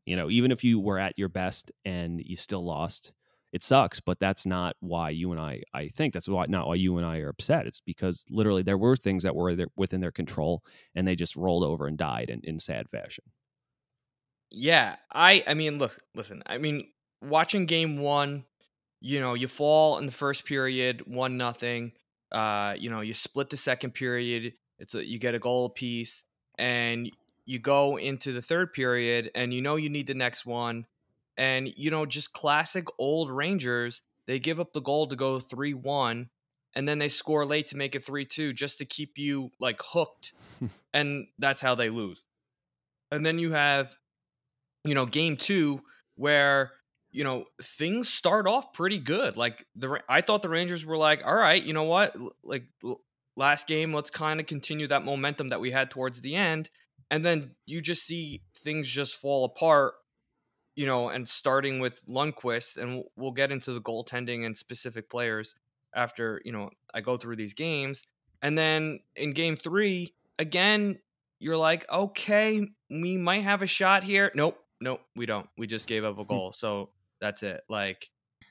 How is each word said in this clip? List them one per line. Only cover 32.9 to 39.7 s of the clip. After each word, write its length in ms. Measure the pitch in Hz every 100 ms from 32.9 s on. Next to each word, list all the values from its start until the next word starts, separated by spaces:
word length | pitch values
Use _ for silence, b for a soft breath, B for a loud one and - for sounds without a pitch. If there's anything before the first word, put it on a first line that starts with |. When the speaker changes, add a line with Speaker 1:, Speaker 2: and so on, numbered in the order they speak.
| -
Speaker 2:
old 320 | 135 156 151
Rangers, 720 | 131 156 196 123 120 120 - _ _ -
they 140 | 131
give 200 | 139 160
up 140 | 170
the 80 | 151
goal 260 | 135 147 147
to 80 | 131
go 240 | 135 131
three 340 | 127 127 143
one, 560 | 135 127 143 123 117 123 _ _ _ _ -
and 120 | 139
then 100 | 147
they 100 | 147
score 380 | - - 151 143
late 220 | 151 147
to 100 | 139
make 180 | 139 135
it 80 |
three 220 | - 143 135
two 260 | - 151
just 280 | 123 139 -
to 60 | 139
keep 320 | - 147 -
you, 340 | 143 139 127 -
like, 200 | 127